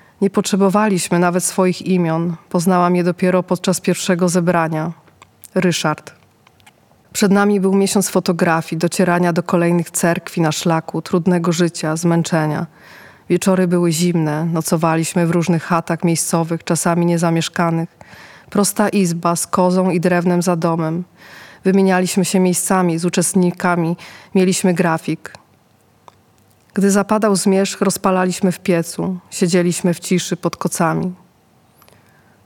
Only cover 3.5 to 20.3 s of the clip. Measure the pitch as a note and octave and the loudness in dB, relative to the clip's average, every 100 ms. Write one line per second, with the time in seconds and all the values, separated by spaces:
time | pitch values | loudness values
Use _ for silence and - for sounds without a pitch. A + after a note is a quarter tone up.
3.5 | F3+ - F3 - F3 - F3 F3+ F3+ E3+ | -2 -2 -2 -2 -2 -2 0 0 0 2
4.5 | E3+ D#3+ D#3+ D#3+ E3 _ _ - _ - | 0 0 -4 -6 -8 _ _ -20 _ -6
5.5 | F#3 F3+ D#3+ D#3 D3+ - - _ _ _ | -2 0 0 -2 -4 -8 -20 _ _ _
6.5 | _ - _ _ _ _ - G#3 G3+ G3+ | _ -20 _ _ _ _ -2 2 4 2
7.5 | G3+ F#3+ G3 G3 G3+ F#3+ F#3 F3+ E3+ F3 | 2 2 2 2 0 0 -2 -2 0 0
8.5 | E3 - E3 E3+ - F3+ F3 F3 E3+ - | 0 -2 -4 -2 0 2 2 2 0 0
9.5 | F3 E3+ F3 E3 - E3+ E3+ - - D#3+ | 0 2 0 -2 -2 0 0 -4 -2 -2
10.5 | D#3 F3 D#3+ - D#3+ - F#3 E3 F3 F3 | 0 0 0 -2 -8 -2 0 2 2 0
11.5 | E3 E3+ - D#3 D#3+ E3+ E3+ D#3+ E3 D#3 | 0 -2 -2 -6 -2 0 0 0 0 0
12.5 | D3+ E3+ - - - - - - F3 G3 | -4 -6 -12 -20 -20 -20 -20 -4 0 2
13.5 | F#3 F3+ F3 F3 D#3+ F3+ E3+ D#3 D3+ E3 | 2 2 2 0 0 0 2 0 -2 -2
14.5 | E3 D#3+ E3 E3 D#3+ D#3+ F3+ E3+ F3 E3 | -2 0 0 2 0 0 0 0 0 0
15.5 | E3 - E3+ - E3 F3 E3 - E3+ E3 | -2 0 -2 -2 -2 0 0 0 -2 -2
16.5 | E3 - E3 F3 E3+ E3+ E3+ E3+ E3 - | -4 -2 -2 0 0 0 0 0 0 -2
17.5 | - E3+ E3 E3 _ - - - - - | -2 -2 -2 -4 _ -20 -20 -20 -20 -6
18.5 | G3+ G3 - G#3 G3+ F3+ E3+ E3+ E3+ - | -2 -2 0 0 2 0 0 -2 -2 -2
19.5 | - F3+ F#3 F#3 F3 F3 F3 F3 | 0 2 2 0 0 2 2 2